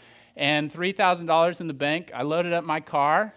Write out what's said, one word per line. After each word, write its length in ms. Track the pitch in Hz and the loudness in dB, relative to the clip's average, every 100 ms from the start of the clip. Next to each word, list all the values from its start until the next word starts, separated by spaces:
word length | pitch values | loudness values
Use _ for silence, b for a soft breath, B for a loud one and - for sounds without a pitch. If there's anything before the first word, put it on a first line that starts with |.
| B B B - | B B B -4
and 320 | 143 151 151 | 0 0 -2
three 220 | 160 180 | -4 -6
thousand 340 | 196 190 175 170 | 2 2 2 2
dollars 360 | 160 170 170 | 4 4 0
in 40 | 165 | -8
the 60 | |
bank. 380 | 135 143 160 175 | -4 -2 -2 -6
I 60 | 123 | -6
loaded 320 | 143 160 175 | -2 -2 0
up 100 | 170 | -2
my 160 | 165 156 | -2 -4
car, 540 | 151 156 143 165 214 | -2 0 4 2 0